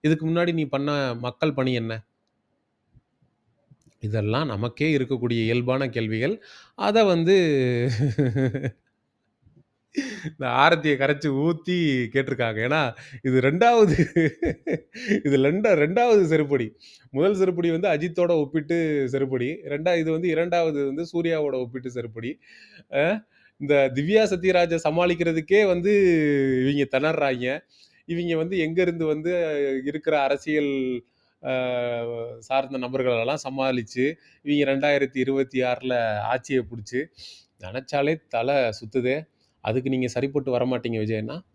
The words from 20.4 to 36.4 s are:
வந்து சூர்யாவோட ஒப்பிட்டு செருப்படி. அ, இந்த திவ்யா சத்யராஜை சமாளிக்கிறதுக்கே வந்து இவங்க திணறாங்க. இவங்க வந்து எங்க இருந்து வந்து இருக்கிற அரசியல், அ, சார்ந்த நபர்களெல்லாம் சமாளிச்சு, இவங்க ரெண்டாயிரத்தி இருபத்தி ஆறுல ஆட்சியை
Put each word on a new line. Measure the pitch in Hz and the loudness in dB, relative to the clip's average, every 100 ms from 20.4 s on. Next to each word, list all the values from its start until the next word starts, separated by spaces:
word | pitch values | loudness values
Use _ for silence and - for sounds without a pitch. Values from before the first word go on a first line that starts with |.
| 175 175 165 147 139 | 0 0 0 0 -2
வந்து | 139 165 | -4 -4
சூர்யாவோட | 170 165 160 147 | -2 -2 0 -2
ஒப்பிட்டு | 131 123 123 127 | -4 -6 -8 -10
செருப்படி. | 123 117 110 117 156 _ - - - - | -8 -10 -10 -10 -10 _ -20 -20 -20 -6
அ, | 139 156 214 - _ _ _ | -2 0 -2 -8 _ _ _
இந்த | 143 143 135 | 0 2 4
திவ்யா | 127 147 220 | 0 2 4
சத்யராஜை | 214 185 185 180 175 165 | 4 2 2 2 2 2
சமாளிக்கிறதுக்கே | 156 160 180 170 170 160 151 196 208 | 0 2 0 2 0 -2 2 4 4
வந்து | 175 175 208 190 165 151 143 135 127 131 | 2 2 4 4 4 4 2 2 2 2
இவங்க | 143 139 131 | 0 0 0
திணறாங்க. | 151 160 143 127 123 143 _ _ _ _ | 0 0 0 0 -2 -4 _ _ _ _
இவங்க | - 170 175 165 | -6 -4 -2 -2
வந்து | 165 185 | 0 0
எங்க | 160 165 | 0 2
இருந்து | 180 170 160 | 0 0 -2
வந்து | 151 160 180 160 147 139 135 | -2 -2 -2 -2 -2 -2 -2
இருக்கிற | 135 151 160 151 | -4 -4 0 2
அரசியல், | 139 143 - 151 143 139 127 123 _ _ _ _ | 2 0 0 0 0 -2 -2 -4 _ _ _ _
அ, | - 131 127 123 120 120 117 117 117 117 | -6 -4 -2 -2 -2 -4 -6 -8 -10 -12
சார்ந்த | 113 135 135 135 | -2 -2 -2 -6
நபர்களெல்லாம் | 123 131 127 117 117 151 135 | -4 0 0 0 0 -4 -6
சமாளிச்சு, | 135 135 127 110 127 135 165 _ _ | -4 -2 -2 -4 -2 -2 -2 _ _
இவங்க | 147 147 139 135 147 | -2 0 2 2 2
ரெண்டாயிரத்தி | 143 139 131 | 2 0 0
இருபத்தி | 127 135 135 131 | 0 0 -2 -2
ஆறுல | 127 123 127 123 113 104 | -2 -2 -2 -2 0 -2
ஆட்சியை | 107 127 | -2 -4